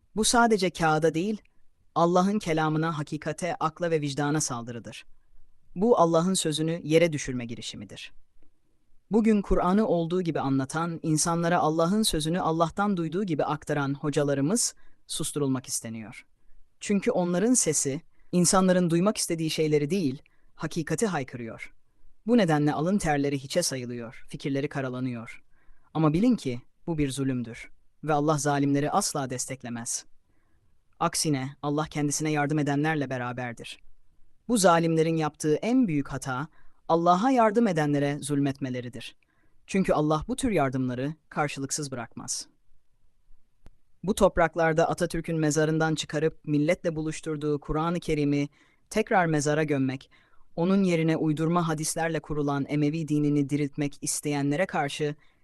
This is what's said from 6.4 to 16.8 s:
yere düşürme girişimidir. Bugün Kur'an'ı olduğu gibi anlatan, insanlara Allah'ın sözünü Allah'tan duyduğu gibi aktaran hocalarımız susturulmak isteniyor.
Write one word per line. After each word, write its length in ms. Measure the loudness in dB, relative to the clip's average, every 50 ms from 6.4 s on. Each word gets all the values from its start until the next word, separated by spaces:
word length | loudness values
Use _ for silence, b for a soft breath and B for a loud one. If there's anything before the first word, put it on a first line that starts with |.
| 0 0 0 0 -2 -2 -2 -4 0
yere 280 | 4 6 6 6 4
düşürme 340 | 2 -2 -4 -6 -6 -6 -6
girişimidir. 640 | -8 -10 -10 -10 -12 -12 -12 -14 -14 -14 -16 -16 -16 -16 -16 -18 -18 _ -20 -20 -20 -20 _ _ _ _ _ _ -20 -20 -20 _ 0
Bugün 320 | 2 4 4 4 4 4
Kur'an'ı 440 | 2 2 2 2 4 4 4 4 4
olduğu 360 | 2 2 0 0 0 -2 -2
gibi 180 | -2 -2 -2 -2
anlatan, 600 | 0 0 0 0 0 -2 -2 -4 -4 -4 -4 -4
insanlara 560 | -2 0 0 0 2 0 0 0 2 2 2 2
Allah'ın 440 | 2 2 2 2 2 2 2 0
sözünü 380 | 0 0 0 -2 -2 -2 -2 -2
Allah'tan 560 | 0 0 0 0 0 0 0 -2 -2 0 0
duyduğu 280 | -2 -2 -4 -4 -4 -4
gibi 200 | -2 -2 -2 -2
aktaran 500 | -2 -4 -4 -4 -4 -2 -2 -2 -2 -4
hocalarımız 800 | -4 -4 -2 0 0 0 0 0 0 0 0 0 0 -2 -4 -6 -10 -18 -20 -20 -20 _
susturulmak 600 | -10 -8 -6 -6 -4 -4 -2 -2 -2 -2 -2 -4
isteniyor. 600 | -6 -8 -8 -8 -8 -10 -12 -12 -14 -16 -18 -20 _ _ _ -20 -18 -18 -18 -18 -20 _ _